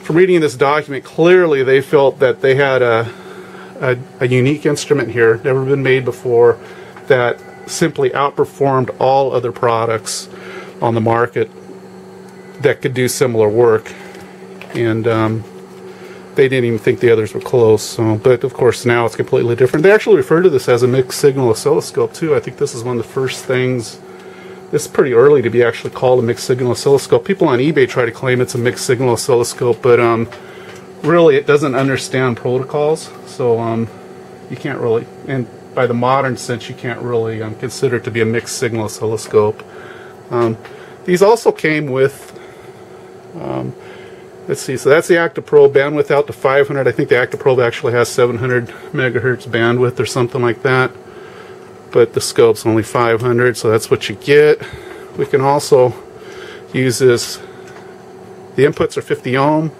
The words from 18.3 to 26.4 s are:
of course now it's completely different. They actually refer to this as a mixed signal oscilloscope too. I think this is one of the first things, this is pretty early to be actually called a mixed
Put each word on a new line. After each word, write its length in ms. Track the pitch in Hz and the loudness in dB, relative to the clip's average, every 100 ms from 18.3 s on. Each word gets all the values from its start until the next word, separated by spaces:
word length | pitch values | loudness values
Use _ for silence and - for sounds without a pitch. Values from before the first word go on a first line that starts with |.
| 120 131 | 2 -2
of 80 | |
course 320 | - 127 - 123 | 0 0 0 0
now 200 | 120 117 | 0 0
it's 120 | - | -4
completely 360 | - 131 123 | -2 0 0
different. 300 | 117 127 151 | 0 0 4
They 80 | 175 | 4
actually 240 | 214 233 190 | 4 4 2
refer 260 | - 160 | 4 4
to 80 | 185 | 4
this 200 | 135 - | 2 2
as 120 | 123 | 2
a 60 | 123 | 2
mixed 320 | 131 127 - | 0 -2 2
signal 300 | 143 139 127 | 0 2 0
oscilloscope 640 | 110 - 117 - - 117 | 0 0 0 -2 -4 -4
too. 200 | - 165 | -4 -2
I 60 | 131 | -2
think 160 | 123 127 | -2 -6
this 160 | 143 | -6
is 120 | 131 117 | -6 -6
one 120 | 120 | -6
of 60 | |
the 80 | 110 | -4
first 320 | - 131 - | -4 -4 -6
things, 560 | - 127 127 127 110 - - - - - - - - | -4 -2 0 -2 -6 -14 -20 -20 -20 -20 -20 -20 -6
this 140 | 151 - | -6 -4
is 20 | |
pretty 240 | - 151 | 0 2
early 300 | 117 139 147 | 6 6 4
to 80 | 113 | 2
be 120 | 113 | 2
actually 280 | 120 117 127 | 2 0 -10
called 300 | - 131 127 | -2 2 2
a 20 | |
mixed 240 | 117 117 | 2 -4